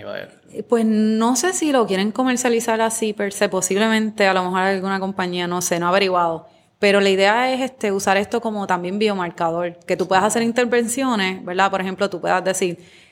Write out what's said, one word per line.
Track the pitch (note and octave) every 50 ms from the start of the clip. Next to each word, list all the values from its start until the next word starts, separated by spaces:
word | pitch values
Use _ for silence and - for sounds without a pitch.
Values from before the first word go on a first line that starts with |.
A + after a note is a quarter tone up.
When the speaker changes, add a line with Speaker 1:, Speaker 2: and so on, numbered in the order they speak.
| G#2
Speaker 1:
biological. | G2+ G2+ G2 F#2+ - - _ _ _ - - G#3 -
Speaker 2:
pues | A#3+ A3+ A3
no | A3 G#3+ G#3+ G#3+ G#3+ A3 A3 A3+ A#3+ B3+
sé | - - F#4 F#4
si | - E4 D4+
lo | C4+ B3+ A3 F#3+
quieren | G3 F#3 G3+ G#3+
comercializar | - - B3+ C4 B3 A#3+ - B3 A#3 A3+ A3+ A#3 A3+ A3
así | A3+ A3+ A3 - A3+ G#3+ G#3
per | G#3+ G#3 G3
se, | G3 - G#3 G3+
posiblemente | G3 F#3 F3+ - F#3+ G3+ A3 A3+ A3 A3 A3 G#3+ G#3+ - G3+ F#3+
a | F#3
lo | F#3 F#3
mejor | F3+ F#3 F#3
alguna | F#3 G3 G3 F#3+ F#3 G3 G3 F#3+
compañía, | F#3+ F#3+ G3 G3 F#3 F3+ F3 F3+ F3 F3
no | F3 F3+
sé, | F3 - F3+ E3+
no | F3
he | F3
averiguado. | F#3 G3+ G3+ F#3 F3+ F3 F3 E3 E3 D#3 - - _ _ _ _ _ -
Pero | G#3 G3+ G3 G3+
la | G3 G3
idea | F#3+ F#3+ G3 G3+ G#3+ A#3+ B3+ C4 C4
es, | B3
este, | C4 B3+ C4 - - G#3
usar | G3 G3 G3 G3+ F#3+ G3
esto | G#3 G3+ - A3+
como | - A3+ G#3+ G#2 G3
también | - F#3 F3 F3 F3 G3 G#3
biomarcador, | A3 G#3+ G3+ F#3+ F3+ E3+ E3+ - E3+ E3 E3 E3+ F3 F3 E3+ - _
que | - F#3
tú | E3+ F3+
puedas | E3+ F#3+ F#3 G3
hacer | G#3+ - A#3
intervenciones, | A#3 A#3 A3+ A#3+ B3 A#3 B3 A#3+ A#3 A3+ - C4+ C4+ C4 A#3 G#3 F#3+ F#3 F#3 F#3
¿verdad? | - F3+ F3+ F#3+ G3 G3
Por | G3 F#3+
ejemplo, | F#3 F#3+ F#3 - G3+ F#3+
tú | F#3 E3
puedas | - E3+ F3 F#3 F3
decir, | F#3 F#3 - G3 F3 E3+ - - - - - - _